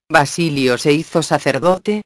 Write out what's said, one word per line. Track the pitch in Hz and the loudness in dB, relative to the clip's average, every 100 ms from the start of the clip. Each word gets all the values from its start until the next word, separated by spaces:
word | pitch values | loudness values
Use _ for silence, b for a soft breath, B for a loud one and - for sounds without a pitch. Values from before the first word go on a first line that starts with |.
| - | -2
Basilio | 160 143 - 165 143 127 123 | 0 2 0 -2 0 0 0
se | 151 | 2
hizo | 147 160 170 | 0 0 -4
sacerdote, | 151 151 147 131 165 185 - 208 | -2 -2 -2 -2 0 0 -2 -6